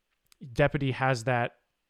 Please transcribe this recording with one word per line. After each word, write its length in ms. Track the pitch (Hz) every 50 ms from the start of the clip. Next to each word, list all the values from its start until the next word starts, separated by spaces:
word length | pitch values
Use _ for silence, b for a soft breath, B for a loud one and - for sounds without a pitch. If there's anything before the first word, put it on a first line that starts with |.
| _ _ _ _ _ _ _ _ - 135 117
Deputy 380 | - 147 139 - 147 143 131
has 340 | 120 - 135 131 135 117 113
that, 280 | 131 127 120 120 - _ _ _ _ _ _ _